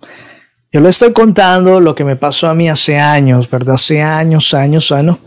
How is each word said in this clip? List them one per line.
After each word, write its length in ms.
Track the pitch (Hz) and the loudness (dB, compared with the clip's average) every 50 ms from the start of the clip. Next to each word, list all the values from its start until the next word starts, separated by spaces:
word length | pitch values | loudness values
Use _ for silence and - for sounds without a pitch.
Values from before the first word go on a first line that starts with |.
| - - - - - - - _ _ _ _ _ _ _ | -20 -20 -20 -20 -20 -20 -20 _ _ _ _ _ _ _
yo 120 | - 151 | 0 2
les 140 | 151 180 180 | 2 2 4
estoy 180 | - 240 240 226 | 2 2 2 2
contando 640 | 220 226 220 180 202 190 185 185 185 180 185 190 190 | 2 0 2 2 2 2 2 2 2 2 2 2 4
lo 160 | 175 160 143 | 2 0 0
que 80 | - 147 | -2 -4
me 140 | 139 135 | -4 -4
pasó 320 | 131 139 143 139 - 170 165 | -4 -4 -4 -4 -2 -2 -2
a 40 | 160 | -2
mí 160 | 165 170 165 | 0 -2 -2
hace 300 | 156 - - - 147 143 | -2 -2 -2 -2 -2 0
años, 500 | 147 147 147 143 139 131 123 123 120 - | 0 0 2 2 2 2 2 0 0 -2
¿verdad? 260 | - 123 123 127 131 | -4 -6 -2 -2 -2
Hace 260 | 131 - - 156 151 | -2 -2 -2 -2 -2
años, 520 | 151 156 156 156 160 165 160 156 - - - | -2 -2 -2 -2 -2 0 0 0 0 0 -2
años, 380 | 139 139 143 151 160 151 - | -2 0 0 0 0 0 -2
años, 260 | 151 139 147 170 175 - _ | -2 0 0 0 -2 -4 _